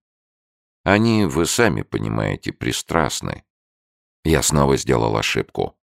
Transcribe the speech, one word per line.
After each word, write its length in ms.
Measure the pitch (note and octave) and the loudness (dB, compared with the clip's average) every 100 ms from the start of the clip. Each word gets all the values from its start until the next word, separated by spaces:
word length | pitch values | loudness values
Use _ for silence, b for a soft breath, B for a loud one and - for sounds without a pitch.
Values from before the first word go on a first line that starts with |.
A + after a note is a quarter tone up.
| _ _ _ _ _ _ _ _ | _ _ _ _ _ _ _ _
Они, 400 | F#2 G2+ A2+ A2 | 0 2 4 2
вы 220 | F#2 C#2 E2 | 2 0 0
сами 360 | - A#2 A#1 | 2 2 0
понимаете, 680 | G1+ G#1+ G#1+ G#1+ G#1 G1+ G1+ | -4 -6 -4 -2 -2 -4 -8
пристрастны. 920 | G1+ A1+ - - E2+ C2 - G1+ G1+ - _ _ _ _ _ _ _ | -6 -4 -4 -2 0 0 -4 -8 -10 -14 _ _ _ _ _ _ _
Я 200 | D#2+ D2+ | 0 2
снова 340 | - D2 C#2 C2+ | 2 2 2 2
сделал 400 | - B1 A1+ G#1+ | 0 0 0 -2
ошибку. 600 | - A1 - - G1+ - | -2 -4 -4 -6 -6 -8